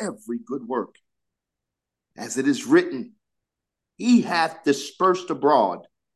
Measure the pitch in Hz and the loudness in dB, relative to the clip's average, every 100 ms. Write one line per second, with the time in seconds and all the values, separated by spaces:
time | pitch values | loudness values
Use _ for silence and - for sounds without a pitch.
0 | 208 110 - 120 117 139 117 127 98 _ | -10 -10 -10 -10 -8 -10 -6 -6 -6 _
1 | _ _ _ _ _ _ _ _ _ _ | _ _ _ _ _ _ _ _ _ _
2 | _ - 113 123 135 123 117 156 180 135 | _ -18 -10 -4 0 0 4 2 2 -8
3 | 110 _ _ _ _ _ _ _ _ _ | -12 _ _ _ _ _ _ _ _ _
4 | 220 240 - 175 160 - - 135 - - | 2 4 4 -2 -2 -2 -2 -2 -2 -2
5 | 185 180 - 151 139 139 101 87 - _ | 0 0 -4 -2 2 4 2 -2 -14 _
6 | _ | _